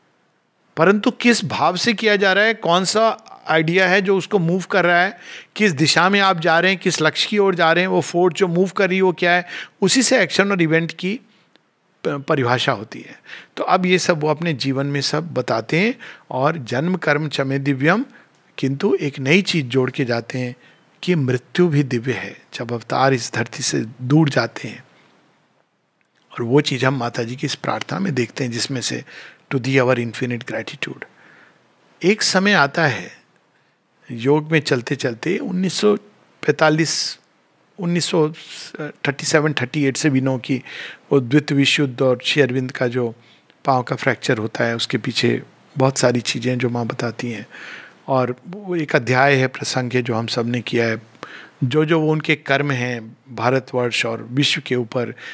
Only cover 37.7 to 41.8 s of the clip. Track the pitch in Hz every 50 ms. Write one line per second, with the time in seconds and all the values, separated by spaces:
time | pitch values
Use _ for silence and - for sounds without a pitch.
37.7 | _ - 180 175 175 170 - - 190 170 151 156 165 - - - - - - -
38.7 | - - 151 147 - - - 147 139 - 156 - 170 151 147 156 139 - 127 127
39.7 | - 151 143 135 123 - - 151 131 131 131 135 131 123 - - 135 123 - -
40.7 | - - - - - - _ - 143 139 123 117 139 151 147 - 147 139 139 -
41.7 | - -